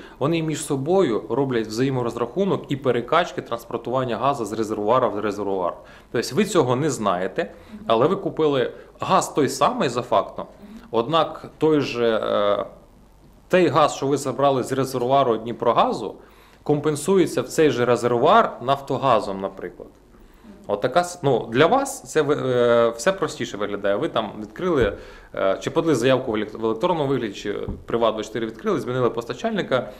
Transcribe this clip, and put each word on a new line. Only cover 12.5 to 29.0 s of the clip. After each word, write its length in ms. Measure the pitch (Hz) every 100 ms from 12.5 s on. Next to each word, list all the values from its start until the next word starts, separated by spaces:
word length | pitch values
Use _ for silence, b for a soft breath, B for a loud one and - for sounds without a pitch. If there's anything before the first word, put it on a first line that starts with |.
| 104 - - - - - - - - -
той 180 | 185 160
газ, 280 | 151 147
що 120 | - 139
ви 100 | 143
забрали 460 | 139 120 139 131
з 100 | 107
резервуару 640 | 131 131 131 120 139 127 110
Дніпрогазу, 760 | 117 110 117 127 247 165 101 - B B B B
компенсується 800 | - 147 151 143 185 190 151 131
в 60 | -
цей 220 | - 151
же 140 | 120
резервуар 680 | 123 120 120 120 151 226 - -
Нафтогазом, 800 | 120 139 - 123 131 110 98 95
наприклад. 480 | 98 - 90 - - - _ B B B B B -
От 140 | 104
така 240 | 127 175
с-, 140 | 175 -
ну, 260 | 139 113 113
для 140 | 120 170
вас 360 | 269 277 -
це 200 | - 156
ви-, 120 | 143
е, 540 | 135 127 123 120 120 117
все 240 | - 185
простіше 440 | 190 151 - 120 101
виглядає. 400 | 101 101 101 104
Ви 120 | 160
там 240 | 117 104 107
відкрили, 560 | 104 - 180 147 104 B B B B
е, 240 | - 98 95
чи 100 | 127
подали 240 | 160 160
заявку 380 | 123 131 123 117
в 20 |
елект-, 240 | 107 104 110
в 60 |
електронному 440 | 110 110 180 165 139
вигляді, 260 | 131 110
чи 180 | - 104 101 104 87 -
Приват 280 | 117 113
двадцять 180 | 110 104
чотири 140 | 123 113
відкрили, 340 | - 214 156
змінили 300 | 113 127